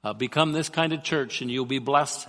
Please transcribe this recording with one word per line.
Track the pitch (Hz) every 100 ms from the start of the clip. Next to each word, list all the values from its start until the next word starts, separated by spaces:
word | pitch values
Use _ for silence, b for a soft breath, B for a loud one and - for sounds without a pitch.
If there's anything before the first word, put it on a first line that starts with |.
Uh, | 107
become | 104 127 - 160
this | 151 160
kind | - 165
of | 156
church, | - 160 131 -
and | 123
you'll | 123 127
be | 135
blessed | 120 143 147 -